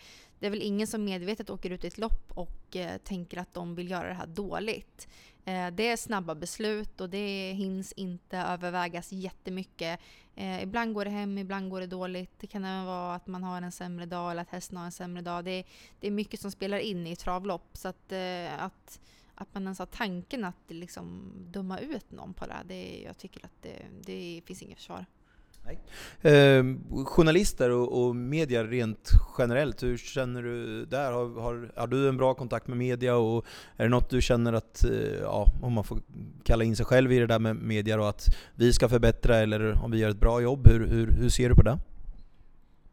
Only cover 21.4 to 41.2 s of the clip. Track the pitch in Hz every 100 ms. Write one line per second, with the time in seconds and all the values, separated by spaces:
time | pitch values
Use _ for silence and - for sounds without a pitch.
21.4 | 175 196 185 185 277 262 - - - 185
22.4 | - - 175 185 185 180 - 180 190 -
23.4 | 185 _ - - - 190 - 185 175 170
24.4 | - 185 - - - 180 185 _ _ _
25.4 | _ - - - - - - - 160 147
26.4 | 139 135 127 131 - 120 135 - 160 170
27.4 | 208 - 127 123 123 123 123 120 123 156
28.4 | 151 117 110 123 113 104 - - - -
29.4 | 120 123 147 - 127 120 - 139 127 123
30.4 | 120 120 117 110 117 127 139 120 120 117
31.4 | 117 120 113 - 117 131 139 127 131 127
32.4 | 131 120 - 123 127 123 127 120 110 117
33.4 | - - - - 113 123 - 127 - 120
34.4 | 117 113 - - 120 110 107 95 101 104
35.4 | 104 101 123 117 - 110 - - 110 -
36.4 | - 113 113 107 117 127 131 127 117 113
37.4 | 113 110 110 107 104 107 104 - - -
38.4 | - - 120 120 123 120 113 - - 113
39.4 | 107 107 107 104 117 113 110 104 117 120
40.4 | 120 139 120 113 110 113 113 107